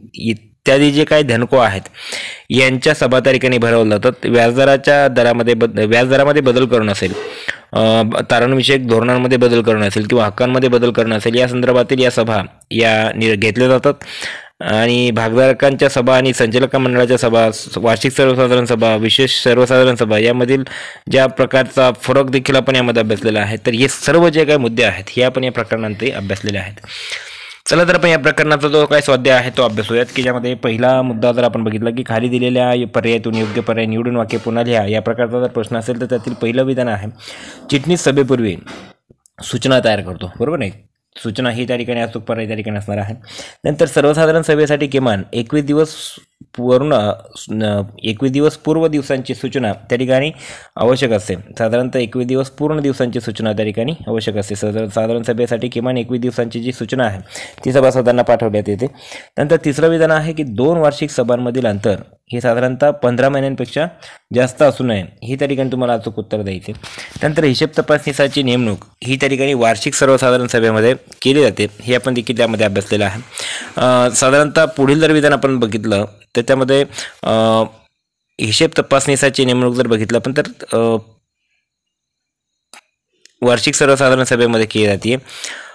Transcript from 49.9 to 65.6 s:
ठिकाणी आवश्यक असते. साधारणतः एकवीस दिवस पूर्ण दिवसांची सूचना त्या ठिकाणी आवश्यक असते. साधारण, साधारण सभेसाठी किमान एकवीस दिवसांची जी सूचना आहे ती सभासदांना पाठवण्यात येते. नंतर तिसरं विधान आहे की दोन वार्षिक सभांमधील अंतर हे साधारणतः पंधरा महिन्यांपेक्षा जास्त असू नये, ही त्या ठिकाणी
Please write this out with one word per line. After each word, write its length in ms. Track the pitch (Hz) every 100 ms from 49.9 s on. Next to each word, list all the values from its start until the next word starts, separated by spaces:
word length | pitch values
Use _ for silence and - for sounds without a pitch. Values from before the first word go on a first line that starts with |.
| 123
ठिकाणी 320 | 127 131 151 - - - - -
आवश्यक 360 | 117 131 131
असते. 220 | 107 -
साधारणतः 640 | 92 - - 113 120 127 131
एकवीस 280 | 117 127 123
दिवस 240 | 131 131
पूर्ण 300 | - 151 151
दिवसांची 400 | 143 131 123 120
सूचना 320 | 113 104 110
त्या 120 | 104
ठिकाणी 280 | 107 104 120 165 -
आवश्यक 300 | 113 107 101
असते. 180 | 98
साधारण, 340 | 101 107 107 110
साधारण 340 | 113 110 117
सभेसाठी 460 | 113 113 120 120 123
किमान 300 | 120 123 127
एकवीस 220 | 120 123
दिवसांची 400 | 120 120 117 120
जी 120 | 120
सूचना 320 | 123 110 131
आहे 160 | 117 95 92 - - -
ती 80 | 131
सभासदांना 500 | 131 131 127 120 120
पाठवण्यात 420 | 120 117 113 104 104
येते. 180 | 101 131 - - - - -
नंतर 180 | 147 160
तिसरं 240 | 151 143 165
विधान 220 | 165 160
आहे 220 | 156 160
की 100 | 156
दोन 360 | 143 104 139 170
वार्षिक 320 | 147 143 147
सभांमधील 560 | - 120 120 123 123 120
अंतर 300 | 101 110 95 - _ _
हे 80 | 120
साधारणतः 500 | 120 117 127 127 147
पंधरा 380 | - 123 123 135
महिन्यांपेक्षा 580 | 139 135 131 123 139 165 - - - _
जास्त 280 | 113 127 -
असू 220 | 147 127
नये, 200 | 127 104 87 - 113
ही 80 |
त्या 140 | 135 139
ठिकाणी 240 | 135